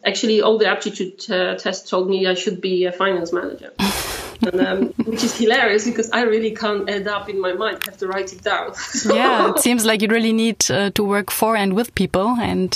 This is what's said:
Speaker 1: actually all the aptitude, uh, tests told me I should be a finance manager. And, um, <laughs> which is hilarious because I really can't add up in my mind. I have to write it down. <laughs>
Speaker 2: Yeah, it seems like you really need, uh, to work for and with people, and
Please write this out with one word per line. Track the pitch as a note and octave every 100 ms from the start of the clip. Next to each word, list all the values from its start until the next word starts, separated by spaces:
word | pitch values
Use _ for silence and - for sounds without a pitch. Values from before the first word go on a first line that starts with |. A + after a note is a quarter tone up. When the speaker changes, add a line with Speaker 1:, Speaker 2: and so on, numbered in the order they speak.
Speaker 1:
actually | - F#3+ A3+ A3
all | G#3+ A3
the | G3+
aptitude, | G3+ A3 - F#3+ - -
uh, | F#3 F#3 F#3
tests | G#3+ F#3 -
told | F#3 F#3
me | F#3+ F#3
I |
should | F3+ - F3+
be | F#3+ F3+ F3+
a |
finance | F3 F#3+ F#3 E3+
manager. | F3 F3+ - - - G3 - - - - -
And, | F#3 F3+
um, | F#3+ F#3+ A#3+
<laughs> | - A3+
which | A3+
is | A#3 -
hilarious | A#3 B3+ A#3 G#3 A#3+
because | A#3 A3
I | A3+
really | A#3+ A3 A3
can't | G#3+ G#3+ G3+ G3
add | G3+ G3
up | G3+ G3+
in | G3
my | F#3
mind. | F#3 G#3+ F#3+
I | -
have | -
to | F#3+
write | G3 F#3+
it | F#3+
down. | G#3 F3+ - - -
<laughs> | - G#3+
Speaker 2:
Yeah, | A3+ C4 A#3+ G#3
it | F#3
seems | A#3+ A#3+ A3
like | A3
you | G#3
really | A3+ A3+
need, | A3 A3+ G#3 -
uh, | - G3+
to | F#3+
work | G3+ G3+ G3
for | - A3 A3
and | G3
with | F#3+ A#3+
people, | - F#3 F#3 G3+ A#3+
and | G3 F#3 F#3